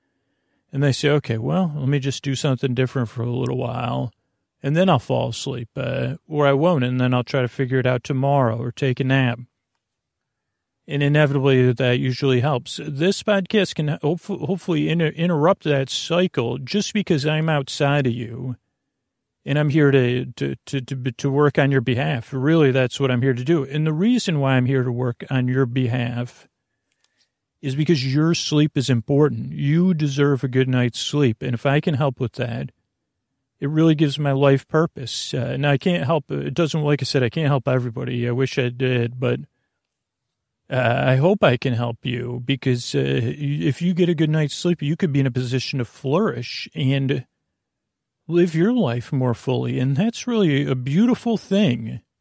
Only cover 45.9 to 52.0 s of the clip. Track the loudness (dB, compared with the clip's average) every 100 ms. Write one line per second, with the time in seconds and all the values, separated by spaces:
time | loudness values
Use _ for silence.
45.9 | -8 -2 0 0 -4 -8 -12 -12 -4 0
46.9 | 0 0 -4 -6 _ _ _ _ _ _
47.9 | _ _ _ -2 2 2 2 2 2 0
48.9 | -2 -4 -2 0 -2 -2 -2 -2 -2 0
49.9 | 0 0 -2 -2 2 2 2 0 -2 0
50.9 | 2 2 2 -2 -4 -2 2 2 0 -4
51.9 | -10